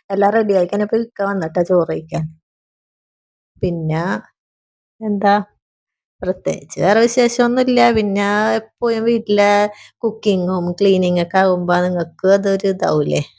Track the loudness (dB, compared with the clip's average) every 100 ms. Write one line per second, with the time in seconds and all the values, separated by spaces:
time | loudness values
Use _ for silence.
0 | -6 0 2 2 2 0 0 -2 -2 -2
1 | -4 -6 -4 -4 -4 -2 0 0 0 -4
2 | -6 -8 -8 -12 _ _ _ _ _ _
3 | _ _ _ _ _ -6 -4 -2 -2 -2
4 | -2 -6 -10 _ _ _ _ _ _ -10
5 | -6 0 2 0 -2 _ _ _ _ _
6 | _ -10 -6 -6 -6 -8 -10 -2 2 4
7 | 2 2 0 2 0 2 0 2 2 2
8 | 0 -2 0 0 0 -2 -6 -6 -4 -2
9 | 0 0 0 2 4 4 0 -4 -20 _
10 | -6 -4 -2 0 0 -2 -2 0 2 2
11 | 2 0 0 2 2 0 0 0 0 -2
12 | -6 _ 2 2 2 0 -2 -2 0 0
13 | 0 -2 -4